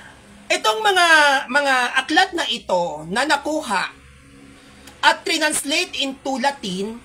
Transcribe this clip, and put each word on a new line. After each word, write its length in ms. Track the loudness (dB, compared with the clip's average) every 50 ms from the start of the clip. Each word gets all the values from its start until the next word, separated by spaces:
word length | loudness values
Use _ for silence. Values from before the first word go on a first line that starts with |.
| -20 -20 -20 -20 -20 -20 -20 -14 -6 -4 -4
itong 260 | -2 0 -2 -2 0 0
mga, 200 | 2 2 4 4 6 6 6 6 6 4 2 0 0
mga 240 | 0 0 2 2 2 0 0 0 -2 -4
aklat 320 | -2 0 2 2 2 2
na 160 | 0 -6 -4
ito 560 | -4 -6 -6 -4 -2 -2 0 0 -2 -6 -10 -10 -6
na 160 | -4 -2 0
nakuha 640 | 0 0 0 0 -4 -4 -4 -4 -2 -4 -2 -4 -4 -8 -14 -20 -20 -20 -20 -20 -20 -20 -20 -20 -20 -20 -20 -20 -20 -20 -20 -20 -20 -8 2 2
at 140 | 2 2 2 0
translate 720 | -2 0 0 0 0 0 -2 -4 -2 -2 -2 -2 -4 -4 -6
into 400 | -6 -6 -6 -8 -6 -6 -4 0
Latin, 640 | -2 -2 -2 -2 -8 -8 -6 -6 -6 -8 -8 -12 -16